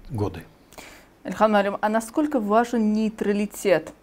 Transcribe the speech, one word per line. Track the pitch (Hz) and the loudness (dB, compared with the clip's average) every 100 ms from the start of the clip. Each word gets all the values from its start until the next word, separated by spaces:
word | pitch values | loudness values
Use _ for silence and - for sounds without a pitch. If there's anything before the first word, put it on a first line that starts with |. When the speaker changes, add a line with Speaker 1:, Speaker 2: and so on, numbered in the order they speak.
| - | -10
Speaker 1:
годы. | 117 98 82 - - _ - - - - _ - | -6 -4 -6 -14 -20 _ -20 -20 -20 -20 _ -10
Speaker 2:
Ильхам | 190 214 208 | 0 2 4
Алим, | 196 202 | 2 -2
а | 214 | -2
насколько | 220 226 - 302 277 | -2 -2 -2 0 0
важен | 202 220 240 240 214 | 2 2 2 0 0
нейтралитет | 214 220 214 208 208 208 - 202 160 156 - | 0 0 -2 -2 -2 -2 -2 2 2 2 -14